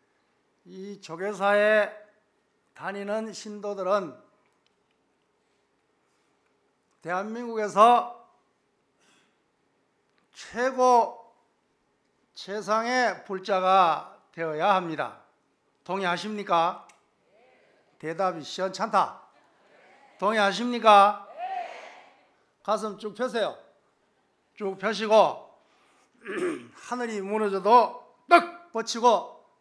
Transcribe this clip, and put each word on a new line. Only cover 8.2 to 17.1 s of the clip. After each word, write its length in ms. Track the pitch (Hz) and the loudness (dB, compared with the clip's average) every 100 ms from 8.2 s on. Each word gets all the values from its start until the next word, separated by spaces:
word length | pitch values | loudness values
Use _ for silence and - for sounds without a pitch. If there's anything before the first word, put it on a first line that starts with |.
| _ _ _ _ _ _ _ _ _ _ _ _ _ _ _ _ _ _ _ _ _ | _ _ _ _ _ _ _ _ _ _ _ _ _ _ _ _ _ _ _ _ _
최고 920 | - - 214 254 254 254 247 220 - - _ _ _ _ _ _ _ _ _ _ | -20 -12 -4 -2 2 4 4 2 -6 -20 _ _ _ _ _ _ _ _ _ _
최상의 920 | - - 208 190 220 233 254 233 185 - | -20 -12 -10 -2 -2 0 0 0 -2 -10
불자가 880 | 190 190 190 185 190 175 151 - - _ | -10 -2 0 4 6 4 2 -6 -20 _
되어야 400 | - 165 151 190 | -8 -6 0 2
합니다. 460 | 190 170 151 123 101 _ _ _ _ _ _ | 2 0 -6 -8 -10 _ _ _ _ _ _
동의하십니까? 1040 | - 190 185 175 202 208 196 170 170 - - _ _ | -8 -4 -2 -4 -6 -8 0 2 2 -4 -18 _ _